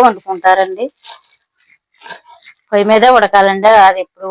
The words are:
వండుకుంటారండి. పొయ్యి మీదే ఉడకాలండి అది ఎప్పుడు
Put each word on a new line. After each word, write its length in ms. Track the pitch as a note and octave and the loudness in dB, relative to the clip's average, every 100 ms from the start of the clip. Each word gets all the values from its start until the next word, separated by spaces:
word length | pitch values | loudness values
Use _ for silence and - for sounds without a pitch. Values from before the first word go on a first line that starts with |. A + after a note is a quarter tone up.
| B3 | 2
వండుకుంటారండి. 800 | G3+ - F#3 F#3 F#3 F#3+ F#3 C4 - - - _ _ _ _ _ _ _ _ - - _ - - _ _ | 0 -8 -6 0 0 -2 -6 -12 -12 -20 -20 _ _ _ _ _ _ _ _ -20 -20 _ -20 -20 _ _
పొయ్యి 160 | G#3 G3+ | -4 0
మీదే 180 | A3 A#3+ B3 | 0 2 2
ఉడకాలండి 520 | G3+ G3+ G3 G3 G#3 | 0 0 0 0 2
అది 320 | A3 F#3+ F#3 | 4 4 0
ఎప్పుడు 260 | F3 _ F#3+ | -6 _ -8